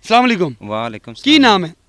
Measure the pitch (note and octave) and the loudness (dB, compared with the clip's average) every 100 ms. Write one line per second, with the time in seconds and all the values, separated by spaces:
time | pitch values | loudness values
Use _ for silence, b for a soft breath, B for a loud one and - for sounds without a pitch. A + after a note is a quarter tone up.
0 | - A3+ B3 A3 F3 A2+ G2+ G#2+ A#2 G#2+ | 2 2 2 0 -2 -6 -10 -8 -8 -10
1 | - A2+ C4+ D4+ C4 G3 E3 F3 | -18 -10 0 2 4 2 -2 -12